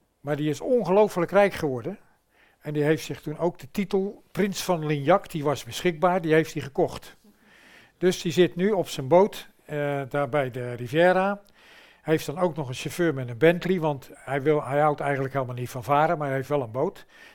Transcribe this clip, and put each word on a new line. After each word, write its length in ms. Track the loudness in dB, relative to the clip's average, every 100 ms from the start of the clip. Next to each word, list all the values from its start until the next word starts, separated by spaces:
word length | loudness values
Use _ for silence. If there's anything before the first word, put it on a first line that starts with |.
| _ _
Maar 160 | -6 -2
die 140 | -2
is 120 | -2
ongelooflijk 720 | 0 0 4 4 4 2 2
rijk 220 | 4 4
geworden. 460 | 2 -4 -4 -8 -12 _ _ _ _ _ _
En 140 | -6
die 100 | 0
heeft 200 | 2 0
zich 180 | -2 -10
toen 160 | -10 -4
ook 220 | -4 -4
de 120 | -8
titel 520 | -6 -2 -2 -2 -8 _
prins 320 | -2 -2 -2
van 220 | -2 -2 0
Lignac, 440 | 0 2 2 2
die 140 | -4
was 200 | -2 -2
beschikbaar, 580 | -6 -4 -2 2 0 2
die 120 | 2
heeft 200 | 2 2
hij 80 | -4
gekocht. 560 | -4 0 -2 -2 -16 -20 _ _ _ _ -20 -20 _ -2
Dus 240 | 0 0
die 100 | 0
zit 240 | 2 2 2
nu 160 | 0
op 160 | 0 -2
zijn 200 | -6 4
boot, 420 | 6 4 0 -18 _ -10
eh, 360 | -4 -4 -4 -4
daar 200 | -4 0
bij 220 | 0 -2
de 220 | -4 -8
Riviera. 680 | -8 -2 4 4 4 0 -2 -10 _ -20 -20 -20 _
Hij 120 | -2
heeft 120 | 0 -2
dan 140 | -2
ook 160 | -2 -2
nog 120 | -8
een 60 |
chauffeur 400 | -8 -6 -2 -2
met 160 | -2 -6
een 80 | 2
Bentley, 420 | 4 4 0 0
want 300 | 0 -4 -10
hij 280 | -14 -6 -2
wil, 220 | 2 0
hij 160 | 2 2
houdt 200 | 2 2
eigenlijk 340 | -2 -2 -2
helemaal 220 | -4 -4 -6
niet 140 | -8
van 140 | -6
varen, 340 | 0 2 2 0
maar 100 | -2
hij 80 | -4
heeft 140 | -2
wel 120 | -2
een 100 | -2
boot. 340 | -4 -4 -6 -18 -20 -20